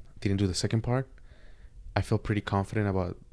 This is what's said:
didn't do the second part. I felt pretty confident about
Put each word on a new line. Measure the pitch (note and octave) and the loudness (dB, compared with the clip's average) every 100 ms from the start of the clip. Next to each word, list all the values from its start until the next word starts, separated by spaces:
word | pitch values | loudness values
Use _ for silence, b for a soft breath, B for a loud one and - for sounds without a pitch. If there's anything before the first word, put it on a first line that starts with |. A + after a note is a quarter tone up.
| - - | -16 -4
didn't | G2+ G2 | 0 4
do | G2+ | 2
the | F2 | 2
second | A2 A2+ | 0 0
part. | A#2 B2+ C3 - b b b b b b - - | 2 0 -2 -10 b b b b b b -4 -2
I | |
felt | - A2 | 2 2
pretty | - G#2 | 2 0
confident | - G2 F#2+ A2 G#2 | 2 2 2 2 2
about | F#2+ F2+ - - | 2 0 -4 -10